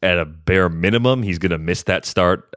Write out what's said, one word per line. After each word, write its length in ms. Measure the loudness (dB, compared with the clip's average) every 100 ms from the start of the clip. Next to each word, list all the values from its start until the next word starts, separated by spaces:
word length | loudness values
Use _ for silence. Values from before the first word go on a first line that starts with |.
at 160 | -2 0
a 80 | -2
bare 420 | -6 0 2 2
minimum 540 | 0 0 2 2 0
he's 160 | -2 -2
gonna 220 | -2 -2
miss 240 | -4 -4
that 220 | -2 -4 -2
start 420 | 0 2 0 -6